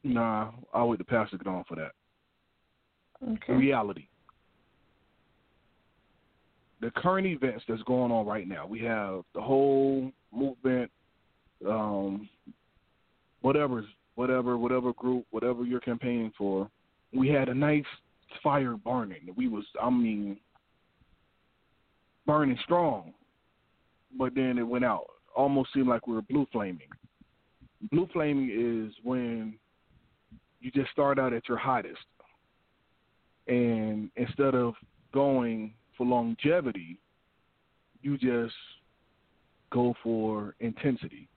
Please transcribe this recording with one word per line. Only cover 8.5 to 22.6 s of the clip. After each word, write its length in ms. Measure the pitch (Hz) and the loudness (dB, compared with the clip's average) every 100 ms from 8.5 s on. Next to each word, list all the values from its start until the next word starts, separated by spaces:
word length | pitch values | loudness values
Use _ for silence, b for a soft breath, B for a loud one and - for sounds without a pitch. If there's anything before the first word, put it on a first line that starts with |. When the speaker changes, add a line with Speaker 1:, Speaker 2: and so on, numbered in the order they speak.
| 92 82 | -10 -10
Speaker 1:
We 140 | 110 | -6
have 420 | 117 110 101 95 - | -4 -2 -4 -6 -8
the 80 | - | -8
whole 720 | 120 135 139 135 135 135 131 - _ | 0 2 4 4 4 0 -4 -10 _
movement, 580 | 226 - 123 131 - 233 _ _ _ _ _ _ _ 98 | -4 -4 -2 0 0 -2 _ _ _ _ _ _ _ -4
um, 640 | 110 107 101 98 101 104 _ - - _ _ _ _ _ _ _ _ | -2 0 -2 -2 -4 -8 _ -20 -20 _ _ _ _ _ _ _ _
whatever, 460 | 131 147 147 120 104 _ _ - | 2 4 2 -2 -6 _ _ -4
whatever, 420 | 127 127 123 120 | 0 2 2 0
whatever 340 | 123 127 123 | 2 2 0
group, 320 | 120 127 127 - | -2 -2 -2 -4
whatever 340 | 110 120 123 | -4 -2 -2
you're 160 | 123 123 | -2 -4
campaigning 520 | 127 117 127 120 110 - | -4 -4 -2 -2 -4 -4
for. 320 | 101 95 104 _ _ _ _ | -2 -2 -4 _ _ _ _
We 160 | 131 131 | 0 4
had 200 | 147 131 | 4 2
a 60 | |
nice 300 | 127 147 151 143 - _ _ _ - | 2 4 2 0 -14 _ _ _ -4
fire 340 | 151 143 127 113 | 0 2 0 -4
burning. 540 | 110 127 104 87 87 95 | -2 -2 -2 -8 -10 -2
We 120 | 127 | -2
was, 160 | 107 101 - | -2 -6 -4
I 80 | 120 | 2
mean, 480 | 123 117 104 101 101 _ _ _ _ _ _ _ _ _ _ _ _ _ _ _ _ _ _ - | 4 2 0 -4 -8 _ _ _ _ _ _ _ _ _ _ _ _ _ _ _ _ _ _ 2
burning 320 | 151 143 123 | 4 4 0